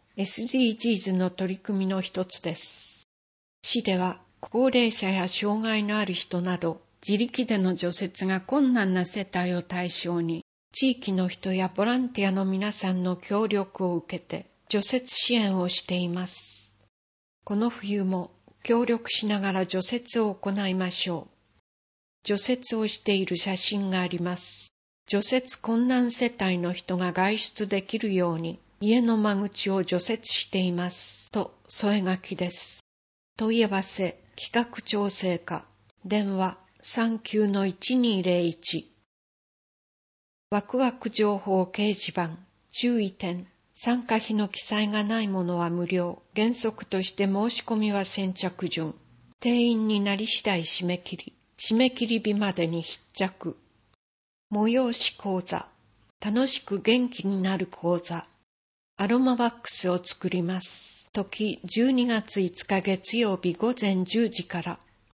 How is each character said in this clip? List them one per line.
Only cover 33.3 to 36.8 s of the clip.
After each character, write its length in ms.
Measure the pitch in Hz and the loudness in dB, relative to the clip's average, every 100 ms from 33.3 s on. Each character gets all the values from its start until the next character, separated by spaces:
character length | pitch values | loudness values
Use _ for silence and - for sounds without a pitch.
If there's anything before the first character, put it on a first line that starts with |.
| - | -4
問 180 | 220 226 | 2 4
い 80 | |
合 40 | 214 | 4
わ 160 | 190 | 2
せ、 340 | 190 - 185 - - - | -2 -2 -2 -4 -16 -14
企 320 | - - 240 | -2 0 -2
画 100 | - | -6
調 300 | - 208 202 | -4 -2 0
整 260 | - 185 170 | 0 -2 -2
課、 300 | - - - _ _ _ 190 | -4 -8 -10 _ _ _ -2
電 320 | 208 196 190 | 0 0 0
話 200 | 185 - _ _ | -2 -4 _ _